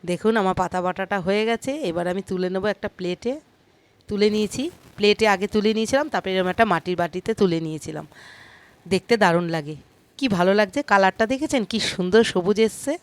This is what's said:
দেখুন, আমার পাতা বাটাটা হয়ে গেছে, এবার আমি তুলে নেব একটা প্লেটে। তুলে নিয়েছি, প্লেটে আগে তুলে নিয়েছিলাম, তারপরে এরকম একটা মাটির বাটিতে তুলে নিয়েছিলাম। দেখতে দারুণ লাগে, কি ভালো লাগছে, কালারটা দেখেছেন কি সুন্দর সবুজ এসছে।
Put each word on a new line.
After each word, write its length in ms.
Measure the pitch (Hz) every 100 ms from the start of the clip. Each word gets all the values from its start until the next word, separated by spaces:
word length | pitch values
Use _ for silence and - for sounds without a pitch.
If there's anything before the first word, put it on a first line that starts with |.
| 175
দেখুন, 240 | 180 214 226
আমার 140 | 190 185
পাতা 180 | 180 185
বাটাটা 360 | 180 180 190 202 175
হয়ে 180 | 208 220
গেছে, 220 | 233 - 285 240
এবার 160 | 165 175
আমি 100 | 185 190
তুলে 180 | 185 185
নেব 160 | 190 208 196
একটা 140 | 208 -
প্লেটে। 360 | 180 180 233 294 _ _ _ _ _ _ _
তুলে 180 | 208 208
নিয়েছি, 340 | 214 214 - 294 - - -
প্লেটে 300 | 208 202 220
আগে 140 | 190 196
তুলে 240 | 214 208 220
নিয়েছিলাম, 280 | 220 262 302
তারপরে 200 | 196 190
এরকম 160 | 190 185
একটা 120 | 180 220
মাটির 240 | 170 180 180
বাটিতে 300 | 175 180 - 220
তুলে 160 | 196 165 160
নিয়েছিলাম। 400 | 156 160 156 151 - - - - - - _ 175
দেখতে 280 | 185 - 233
দারুণ 280 | 196 170 175 165
লাগে, 200 | 147 151 _ _ _ -
কি 60 | 262 190
ভালো 140 | 180 202
লাগছে, 200 | 208 277 -
কালারটা 340 | 202 190 - 220
দেখেছেন 300 | 262 311 269 196
কি 60 | - -
সুন্দর 280 | - 180 208 226
সবুজ 260 | 185 175 208 220
এসছে। 260 | - - 320